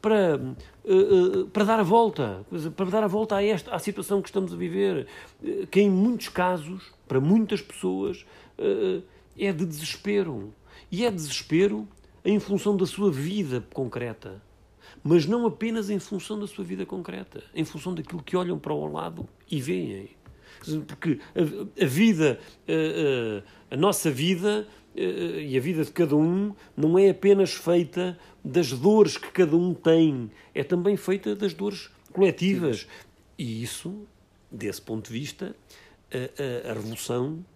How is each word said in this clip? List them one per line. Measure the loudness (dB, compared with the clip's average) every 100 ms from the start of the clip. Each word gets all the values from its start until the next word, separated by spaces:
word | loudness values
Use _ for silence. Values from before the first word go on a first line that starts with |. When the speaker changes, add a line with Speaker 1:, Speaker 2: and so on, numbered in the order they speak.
Speaker 1:
para, | 4 4 4 0 -4 -10 -18 -14 2
eh, |
eh, | 4 8 6 6 2 0
para | 0
dar | 2 2
a |
volta, | 4 4 4 0 -4 -6 -10 -8 -8 -4
para | -2
dar | 0
a | 0
volta | -2 -2 0
a |
esta, | 0 -2 -4
à | -6
situação | -6 -8 -2 -2
que | -2
estamos | -4 -4
a | -6
viver, | -4 0 0 -2 -6 -16 -20 _
eh, | -8 -6 0
que | 4
em | 4
muitos | 4 2 0 -6
casos, | 0 0 0 -6 -14 -16 _ _
para | 0
muitas | 4 4 4 -2
pessoas, | -6 -6 -4 -2 -4 -6 -14 -20 -20 -4
eh, | -2 0 0 -2 -6 -20 _ -6
é | -4
de | -2 -4
desespero. | -6 -10 -8 -2 -2 -2 -6 -12 -18 _ -20 -10
E | -2 -2
é |
desespero | -2 -6 -8 0 2 2 0 -8 -18 _ _ 0
em | 0
função | 2 0 2 2
da | 0
sua | 2 0
vida | 0 -2 -2 -2 -4 -6
concreta. | -8 -6 -6 -8 -10 -16 -18 _ _ _ _ -20 -8
Mas | 4 4 4
não | 0 0
apenas | -2 -4 -4 -4
em | -6
função | -6 -10 -8 -8
da | -8
sua | -10
vida | -10 -8 -8
concreta, | -8 -10 -12 -12 -16 -12
em | -6 -6
função | -6 -8
daquilo | -8 -8 -12
que | -2 -2
olham | 0 -4
para | -4
o | -4 -4
lado | -6 -8 -10 -14 _ _
e | -6
veem. | -4 -4 -4 -8 -14 _ -20 -20 -20 -18 -8 -8 -8
Porque | -6 -2 -2 -4 -2
a, | -2 -2 -12 -2
a | 0
vida, | 4 4 6 2 0 -8 -16 -4
a, | 0 0 0 0 0 -2 -6 -10 -20 _
a, | 0
a |
nossa | 2 2 -2
vida, | 0 0 0 0 -2 -6 -16 _ -4
eh, | -4 -2 -6 -6
e | -2 -2
a |
vida | 0 -2
de | -2
cada | 0 2 4
um | 4 2 -2 -6 -14 -2
não | 2 6
é | 6
apenas | 6 4 6 4
feita | 0 2 2 2 -4 -6 -6 -18 -12
das | -2 0 0
dores | 2 4 8 6 4
que | -6
cada | 2 4 4
um | 2
tem, | 0 4 6 6 2 -6 -12 -10
é | -6
também | -2 0 2 0
feita | -2 -4 -4 -4
das | -4
dores | -4 -8 -8 -16 _ _
coletivas. | 2 2 4 0 2 0 -2
Speaker 2:
Sim. | -8 -20 -20 _ _ -10
Speaker 1:
E | -8 -6
isso, | -8 -10 -12 -12 -16 _ _ _ _
desse | -10 -8 -8
ponto | -8 -10 -8
de | -10
vista, | -10 -10 -12 -12 _ -20 -20 _ _
a, | -8 -8 -8 -6 -6 -6
a, |
a |
revolução | -8 -8 -10 -6 -4 -4 -6 -14